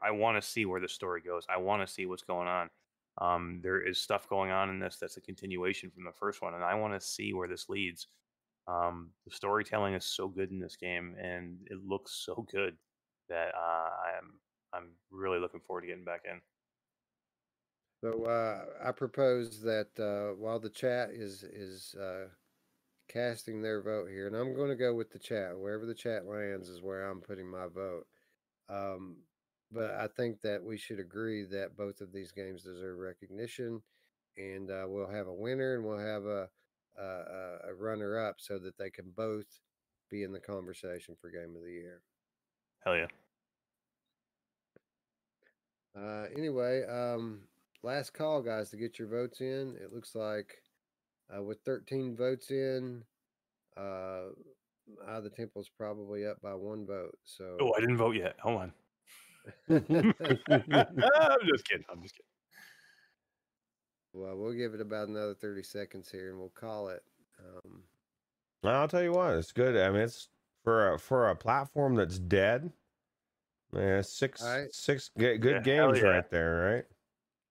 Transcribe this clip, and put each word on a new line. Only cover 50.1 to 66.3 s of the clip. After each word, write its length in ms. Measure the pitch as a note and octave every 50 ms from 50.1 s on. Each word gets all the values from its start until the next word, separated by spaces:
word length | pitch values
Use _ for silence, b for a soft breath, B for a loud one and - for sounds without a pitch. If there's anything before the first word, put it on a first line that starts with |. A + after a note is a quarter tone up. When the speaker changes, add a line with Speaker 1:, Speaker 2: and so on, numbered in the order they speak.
| -
Speaker 2:
like, 460 | A2+ G#2+ G#2+ G#2+ G#2+ G2+ - - - _ _ _ _ _ _ _ _ _ _ _ _ _ - F#2+
uh, 60 | G2+ G2+
with 160 | G#2 A2 - -
thirteen 500 | C3+ C3 - - - C3+ C3+ C3 B2+ A#2
votes 360 | A2 B2 B2+ C3 B2+ - -
in, 520 | C3+ C3+ C3+ C3 C3 C3 B2+ B2+ B2 A#2+ A2+ _ _ _ _ _ _ _ _ _ _ _ _ _ - F#2+
uh, 520 | G2 G2 F#2+ F#2 F#2 F#2+ F#2+ F#2 F#2 F#2+ - - - C#3+ C3 _ _ _ _ _ _ - G#2 G2+ G2 G2
Eye 100 | A2 A2+
of 60 | G#2
the 60 | G#2
Temple's 400 | - - A#2 G#2 - G2+ G2 -
probably 560 | _ - A2 G#2 G#2 G#2+ G#2 G2+ G#2 G#2 G#2
up 160 | G#2+ G#2 -
by 120 | - G2+ G2
one 300 | F#2+ G2 G#2 G#2+ A2 G#2 F#2+
vote, 300 | G2 F#2 F2 E2 - - _
so 340 | - - - F#2+ F#2 F2+ F2
Speaker 1:
Oh, 140 | C#3 B2 A2 G#2+
I 20 |
didn't 180 | A2+ A#2+ B2 A#2
vote 180 | A2+ A#2 A2
yet. 200 | G#2+ F2+ F2+ - -
Hold 200 | - G#2+ A#2 G2+
on. 120 | F#2 F2 - _ _ _ _ _ _ B B B B B B B B - - _
Speaker 2:
<laughs> 120 | _ -
Speaker 1:
<laughs> 0 |
I'm 1800 | D#3+ D3 - - D#3+ E3+ - A3+ - - E3 D3+ C3 - - - D3+ A#2 G#2+ - C#3+ D3 - - F3+ C3 - B3 D4 D#4 D#4+ D4 C#4 B3 G#3+ E3
just 180 | C#3+ A2+ - -
kidding. 180 | G2 F2 - -
I'm 120 | F2+ E2+
just 140 | E2+ F#2+ -
kidding. 100 | - - _ _ _ _ _ B B B B B B B B B B B B B B _ _ _ _ _ _ _ _ _ _ _ _ _ _ _ _ _ _ -
Speaker 2:
Well, 240 | F#2 F#2+ F#2+ F#2+ F#2+
we'll 160 | G#2 A2+ A#2+
give 200 | A#2+ A#2+ A2+ G#2+
it 80 | G#2+
about 260 | G#2+ G#2 G#2+ G#2+ G#2 G#2
another 280 | G#2 G#2+ G#2+ G#2 G2+
thirty 280 | - - G#2 G2+ G2 F#2
seconds 460 | - - G#2 G2+ F#2+ - F#2+ F2+ -
here, 200 | - F#2+ F#2
and 100 | F#2